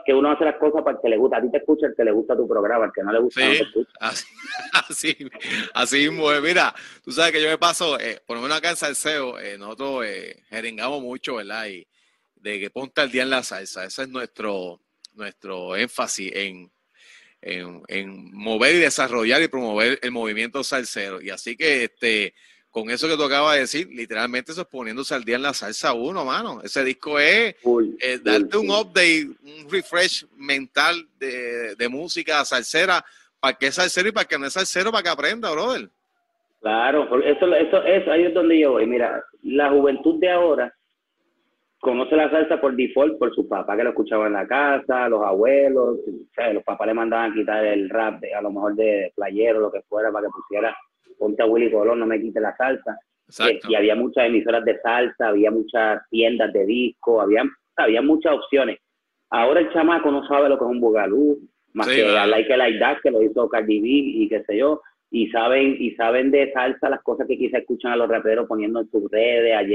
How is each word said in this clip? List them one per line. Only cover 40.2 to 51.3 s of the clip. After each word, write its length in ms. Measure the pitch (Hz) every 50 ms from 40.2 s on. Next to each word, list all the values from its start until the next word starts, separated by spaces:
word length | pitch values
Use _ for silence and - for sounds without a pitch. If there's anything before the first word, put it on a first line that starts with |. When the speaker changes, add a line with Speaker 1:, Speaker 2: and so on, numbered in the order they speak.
Speaker 1:
de 100 | 180 180
ahora 440 | 180 175 175 170 147 135 123 123 - _ _ _ _ _ _ _ _ _ _ _ _ _ _ _ _ _ _ _ _ _
conoce 360 | - 139 123 123 131 127 156
la 140 | 156 156 143
salsa 300 | 143 160 156 156 170 143
por 140 | - 139 127
default, 440 | 123 127 - - 131 139 156 156 -
por 160 | - 117 -
su 120 | - 104
papá 300 | - 107 95 - - 101
que 80 | 104 120
lo 60 | 120
escuchaba 360 | 113 - 110 107 113 107 107
en 60 | 107 104
la 140 | 101 95
casa, 600 | 95 120 135 147 143 143 131 - - 131 127 123 120
los 140 | 117 107 107
abuelos, 760 | 101 95 95 107 123 135 139 139 139 135 131 120 120 120 -
o 360 | - - - - - _ -
sea, 180 | - 120 117 107
los 120 | 101 -
papás 220 | - 101 98 104
le 80 | 107 113
mandaban 360 | 117 113 113 113 113 117 113
a 40 | 104
quitar 300 | 110 104 95 107 107 107
el 240 | 107 104 101 101 92
rap, 300 | 92 110 110 107 104 -
de, 140 | - - 90
a 60 | 104
lo 100 | 101 101
mejor 240 | 95 104 101 104 104
de 380 | 104 110 110 104 101 95 - -
playero, 460 | - 101 98 95 101 110 117 113 110
lo 100 | 107 104
que 120 | 95 98 -
fuera, 280 | - - 104 110 110
para 160 | 104 104 104
que 40 | 101 -
pusiera, 420 | - - - 101 104 107 113 - - - _ _ _ _ _ - -
"Ponte 240 | 104 107